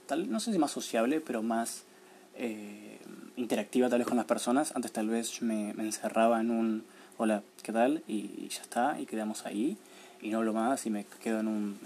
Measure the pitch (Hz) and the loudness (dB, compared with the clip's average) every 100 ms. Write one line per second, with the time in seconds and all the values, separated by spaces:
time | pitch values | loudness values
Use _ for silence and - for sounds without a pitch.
0 | - 143 196 220 233 196 143 - - 117 | -4 -2 0 -2 2 4 2 0 0 2
1 | 120 156 156 117 110 113 117 - - - | 4 2 0 -2 0 0 0 -6 -14 -20
2 | - - - - 120 107 104 104 104 - | -20 -20 -20 -8 -6 -6 -10 -14 -16 -16
3 | - - - - 117 117 101 127 127 120 | -16 -16 -12 -6 0 0 2 2 4 4
4 | 117 123 107 113 - 131 151 127 113 - | 4 2 2 0 2 2 2 -2 -4 -2
5 | 110 117 113 - 117 110 104 - 107 - | 0 0 -2 -4 -2 0 -2 -4 -4 -4
6 | 113 113 113 113 117 117 113 110 - - | -2 4 6 6 2 2 2 0 -4 -16
7 | - - 110 107 - - - 110 123 156 | -16 -2 0 0 -4 -12 -2 2 4 2
8 | - 107 - - - - - 123 131 - | -2 -4 -4 -8 -10 -10 -6 -2 0 -2
9 | 135 110 107 107 - 101 139 214 - - | -4 -4 -4 -4 -4 0 0 -2 -10 -20
10 | - - 104 110 113 107 117 135 117 104 | -20 -12 -4 0 2 2 2 0 0 -4
11 | 101 - 117 110 110 107 104 101 | -6 -6 -2 0 0 0 -2 -4